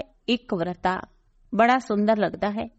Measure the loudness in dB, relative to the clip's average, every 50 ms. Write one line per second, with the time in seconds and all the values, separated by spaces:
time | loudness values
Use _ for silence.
0 | -4 -6 _ _ _ -2 -2 -2 -2 -4 -4 -4 -2 -4 -4 -2 -2 -2 -2 -2
1 | -6 -12 _ _ _ _ _ _ _ _ 2 4 4 4 4 2 0 -2 -2 0
2 | 2 2 2 2 0 -2 -2 -4 -4 -4 -4 -6 -8 -10 -12